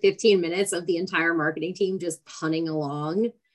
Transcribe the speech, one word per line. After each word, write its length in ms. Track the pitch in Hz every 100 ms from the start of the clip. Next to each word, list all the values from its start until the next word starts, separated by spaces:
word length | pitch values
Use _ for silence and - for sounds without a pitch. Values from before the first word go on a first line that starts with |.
fifteen 380 | 196 190 226 190
minutes 320 | 170 180 196
of 140 | 175 175
the 100 | 170
entire 380 | 185 165 165
marketing 400 | 170 151 156 160
team 260 | 180 190 190
just 240 | 175 160 -
punning 440 | - 160 160 165
along. 640 | 156 143 147 151 185 226 - _